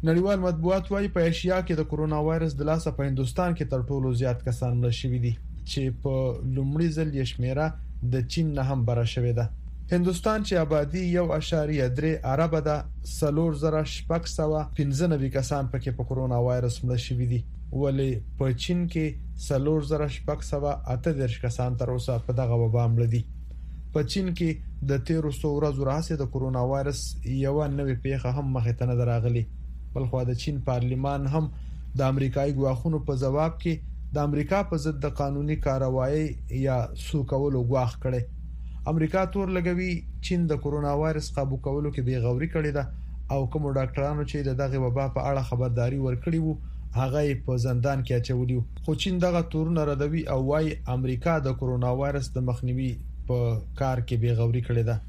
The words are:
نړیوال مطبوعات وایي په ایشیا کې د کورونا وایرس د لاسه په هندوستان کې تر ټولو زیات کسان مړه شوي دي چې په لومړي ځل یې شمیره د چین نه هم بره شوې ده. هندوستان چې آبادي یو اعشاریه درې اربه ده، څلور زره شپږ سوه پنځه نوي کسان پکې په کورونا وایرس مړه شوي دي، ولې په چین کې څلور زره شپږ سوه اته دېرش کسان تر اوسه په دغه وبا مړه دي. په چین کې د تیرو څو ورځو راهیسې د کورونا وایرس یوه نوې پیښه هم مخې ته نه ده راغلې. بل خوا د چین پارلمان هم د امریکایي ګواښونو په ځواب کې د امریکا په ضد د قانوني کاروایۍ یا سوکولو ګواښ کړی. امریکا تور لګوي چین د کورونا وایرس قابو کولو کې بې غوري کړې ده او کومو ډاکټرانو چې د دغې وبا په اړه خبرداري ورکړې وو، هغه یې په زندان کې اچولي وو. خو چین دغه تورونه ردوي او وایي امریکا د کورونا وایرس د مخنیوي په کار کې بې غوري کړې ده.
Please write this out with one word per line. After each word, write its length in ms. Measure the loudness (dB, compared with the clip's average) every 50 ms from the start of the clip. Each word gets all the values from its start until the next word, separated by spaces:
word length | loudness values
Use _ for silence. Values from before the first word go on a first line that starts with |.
| 4 4
نړیوال 340 | 4 4 4 4 2 2 2
مطبوعات 440 | 0 0 2 2 2 2 2 0 0 -2
وایي 180 | 0 0 0 2 2
په 100 | 2 2
ایشیا 320 | 2 2 0 2 2 2
کې 220 | 2 0 0 0
د 60 | 0 -2
کورونا 280 | -2 -2 0 0 0 2 2 2
وایرس 280 | 2 2 0 0 -2 0
د 60 | 0 2
لاسه 240 | 2 2 0 -2 -2 0
په 120 | 0 0
هندوستان 440 | 0 0 0 0 0 0 2 0 2
کې 100 | 0 -2 -2 0
تر 100 | -2 0 0
ټولو 240 | 0 0 0 0 2 2
زیات 200 | 2 0 0 0 -2 -4
کسان 260 | -2 0 0 0 2 2
مړه 120 | 2 2 0 0
شوي 200 | 0 -2 0 0 0
دي 60 | 0 -2 -2 -6 -10 -10 -10 -8 -4
چې 320 | -2 -2 0 -2 -2 -2
په 120 | -2 0 0 2 0 0 -2 -2 -4 -2 -2
لومړي 320 | 0 0 0 0 2 2 2 2 0
ځل 160 | -2 0 0 -2
یې 60 | -2 -2
شمیره 340 | -2 -2 -2 -2 0 0 0 0 -2 -4 -10 -10 -8 -4 -2 0 0
د 120 | 0 -2 -2 0
چین 180 | 0 0 0 0 0
نه 100 | 0 0
هم 180 | 2 2 2 2
بره 160 | 2 2 0 0 0
شوې 240 | 0 0 2 2 0
ده. 60 | 0 -2 -4 -6 -10 -10 -10 -10 -4 0
هندوستان 500 | 2 2 4 2 0 2 0 0 0 2 0
چې 80 | 2 2 2
آبادي 400 | 2 4 2 2 2 0 -2 -2 0 2
یو 100 | 2 2 2 2 2
اعشاریه 500 | 0 0 0 0 2 2 2 2 2 2 2 2 2
درې 140 | 2 2 0 0 0 0
اربه 260 | 2 4 4 4 2 0 2
ده، 100 | 2 0 0 -2 -6 -8 -10 -8 -8 -2 0
څلور 340 | 2 2 4 2 2 2 2 2
زره 180 | 0 2 2 2 0 -2
شپږ 340 | -6 -8 -4 -2 -2 -2 -2 -4
سوه 280 | -2 0 0 2 2 0 -2 -2 0 0
پنځه 300 | 0 2 2 2 2 2
نوي 180 | 2 2 0 0 0
کسان 340 | 0 0 0 0 -2 0 -2
پکې 240 | -2 -2 -2 -2 -2 -2
په 80 | -4 -2
کورونا 320 | -2 -2 0 0 2 2 2
وایرس 300 | 2 2 2 0 0 -2 0
مړه 180 | -2 0 0 0 0
شوي 240 | 0 -2 0 0 2
دي، 80 | 0 0 -2 -4 -8 -10 -10 -6 -2 0
ولې 300 | 2 2 2 2 2 0 0 -2 -4 -8 -2 0
په 160 | 0 0 2 0 0
چین 180 | 0 0 0 0 0
کې 140 | 0 0 -2 -2 -2 -6 -8 -10 -10 -8 -2
څلور 420 | 0 2 2 4 4 2 2 2 0
زره 160 | 0 0 0 -2 -4
شپږ 240 | -4 -4 -4 -4 -4 -4 -4
سوه 240 | -2 0 0 0 -2 -2 -2 -2 -2
اته 200 | 0 0 0 0 2
دېرش 200 | 0 0 -2 -2 -2
کسان 340 | -4 -2 0 0 0 0 0
تر 140 | 0 -2 -2
اوسه 240 | -2 0 0 -2 -2 0 0
په 100 | 0 0
دغه 180 | 2 2 4 4 4
وبا 200 | 4 4 4 4 4
مړه 160 | 4 4 4 4 2
دي. 60 | 2 0 -2 -8 -12 -10 -12 -10 -10 -10 -10 -10 -10 -10 -2 0
په 160 | 0 0 2
چین 180 | 0 0 0 0 0
کې 140 | 0 0 0 0 -2 -6 -8 -6 -4 0 2
د 100 | 2 0 2 2
تیرو 260 | 0 2 2 0 -2 0
څو 160 | 0 0 2
ورځو 340 | 2 2 2 2 0 0 0
راهیسې 240 | 0 0 0 -2 -2 -2
د 100 | -2 -2 -2
کورونا 320 | -2 -2 0 2 2 2 2
وایرس 340 | 2 0 0 -2 -2 -4 -4 -6 -6 -6 -4
یوه 480 | -2 0 0 0 2 2 2 0 0 0 0
نوې 180 | 0 0 -2 -2 -2
پیښه 240 | -2 -2 0 0 0 0
هم 100 | 0 0 0 0
مخې 160 | 0 2 0 0 2
ته 140 | 2 2
نه 80 | 2 2
ده 100 | 2 2
راغلې. 320 | 2 2 2 2 2 0 0 -2 -6 -10 -10 -10 -10 -10 -10 -6 -4 -2
بل 100 | -2 0
خوا 160 | 0 0 0 0
د 100 | -2 -2 -2
چین 200 | -2 -2 -2 0 0
پارلمان 580 | 0 2 2 0 0 0 0 0 0 0 0 0 2
هم 100 | 2 0 0 -4 -8 -10 -10 -10 -10 -10 -6 -2 2
د 20 | 2 2
امریکایي 460 | 4 2 2 2 2 2 0 2 2 2
ګواښونو 460 | 2 2 0 0 0 0 0 0 0 0
په 120 | 0 0 2
ځواب 360 | 2 2 2 2 0 0 -2
کې 120 | -2 -2 -2 -2 -4 -8 -8 -8 -8 -4 -2
د 120 | 0 0 2
امریکا 360 | 2 0 0 2 2 0 2 0
په 140 | -2 -2 0 -2
ضد 160 | -2 -2 -2
د 160 | -4 -2 0
قانوني 420 | -2 0 0 -2 0 0 0 0 0 0
کاروایۍ 580 | 2 2 2 2 2 2 2 2 2 0 0 -2 -4 -6 -8 -6 -2 0 0
یا 160 | 2 2 2 0 -2 -4 -8 -6 -2
سوکولو 580 | -2 -2 0 0 0 0 2 2 2 2 2 2
ګواښ 320 | 2 2 2 0 -2 -2
کړی. 320 | -2 -2 0 0 -2 -4 -6 -10 -10 -10 -10 -10 -10 -10 -8 -6 -2 0
امریکا 320 | 2 2 2 2 2 0 0 0
تور 160 | 0 -2 -2 0 0
لګوي 380 | 0 0 0 0 0 0 -2 -2 -4 -4 -8 -10 -8 -4
چین 180 | -2 0 2 2 2
د 80 | 0 0 0
کورونا 280 | -2 -2 0 0 0 2 2
وایرس 280 | 2 2 0 0 -4 -4 -2
قابو 200 | -2 0 0 -2 -2 -2
کولو 240 | -2 -2 0 -2 -2 -2
کې 80 | 0 0
بې 100 | 0 0 2 2
غوري 220 | 2 2 0 -2 -2
کړې 200 | 0 0 0 0 0
ده 80 | 0 -2 -2 -6 -8 -8 -8 -8 -8 -4 -2 0
او 60 | 0 0 0 -2
کومو 180 | -2 -2 0 0 0
ډاکټرانو 440 | 0 0 0 0 0 0 0 -2 -2 -2
چې 100 | -2 -2 0
د 80 | 0 0 0
دغې 180 | 0 0 2 2 2
وبا 220 | 2 2 2 0 0 0
په 80 | 0 0 2
اړه 180 | 0 0 0 0
خبرداري 500 | 0 0 2 2 2 2 2 2 2 0 0
ورکړې 340 | 0 0 0 0 0 0 2 2
وو، 100 | 0 -2 -2 -6 -10 -8 -8 -8 -4 0 0
هغه 200 | 0 2 2 2 2
یې 100 | 2 0 -2 -2
په 100 | -2 0 0 2
زندان 400 | 2 2 2 2 2 0 0 0
کې 80 | 0 0 0
اچولي 360 | 0 0 0 0 0 0 0
وو. 60 | 0 -2 -4 -6 -6 -2
خو 100 | -2 -2 0
چین 160 | 0 0 2 2 2
دغه 160 | 4 4 2 0 0 0
تورونه 280 | 0 0 2 2 2 2 2
ردوي 340 | 2 0 0 0 0 -2 -2 0 0
او 40 | 0 2 2
وایي 200 | 2 2 2 0 -2 -4 -4 -2 -2
امریکا 400 | 0 0 0 -2 0 2 2 2 2 2
د 100 | 0 -2 0
کورونا 320 | -2 -2 0 0 2 2 2 2
وایرس 320 | 0 0 0 -2 -4 -2 -2
د 100 | -2 0
مخنیوي 400 | 0 -2 -2 -2 -2 -2 0 -2 -2 -4 -4 -8 -10 -10 -8 -2
په 120 | 0 0 2 2 2 0 0 -4 -6 -4 0
کار 180 | 0 0 2 0 0
کې 100 | 0 0 2
بې 80 | 2 2 4 4
غوري 240 | 4 2 2 2 0 2
کړې 160 | 2 2 2 2
ده. 80 | 0 -2 -4